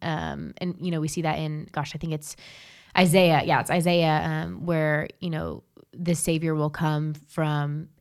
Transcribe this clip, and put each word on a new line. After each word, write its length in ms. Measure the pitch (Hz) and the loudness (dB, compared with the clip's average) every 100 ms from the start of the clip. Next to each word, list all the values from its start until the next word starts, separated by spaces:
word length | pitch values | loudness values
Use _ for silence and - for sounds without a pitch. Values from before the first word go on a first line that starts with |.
Um, 500 | - 156 - 71 78 - | -6 -4 -6 -8 -10 -8
and, 180 | 180 180 | -8 -6
you 100 | 180 | -4
know, 100 | 160 | -4
we 80 | 156 | -4
see 140 | 175 | -2
that 160 | 156 151 | -2 -2
in, 300 | 156 151 - | -4 -6 -8
gosh, 220 | 151 147 | -8 -8
I 40 | 151 | -8
think 140 | 165 | -6
it's 220 | 151 - - - - - - - - | -6 -8 -16 -20 -20 -20 -20 -2 4
Isaiah. 460 | 180 185 175 151 | 6 8 6 6
Yeah, 160 | - 139 | 4 0
it's 100 | - | 2
Isaiah, 520 | 175 170 175 160 151 | 0 2 4 4 4
um, 400 | 165 156 170 180 170 | 0 -4 -4 -6 -2
where, 420 | 160 156 151 - - | 0 2 0 -2 -8
you 80 | 180 | -6
know, 320 | 160 165 - - - _ - | -4 -6 -8 -14 -20 _ -6
the 180 | 175 | -2
Savior 400 | 160 - 160 165 | 0 0 0 0
will 160 | 156 151 | 0 -2
come 440 | 147 160 151 156 151 - | 0 0 0 -2 -6 -8
from, 600 | - 156 147 147 147 - _ | -4 -2 0 -2 -6 -10 _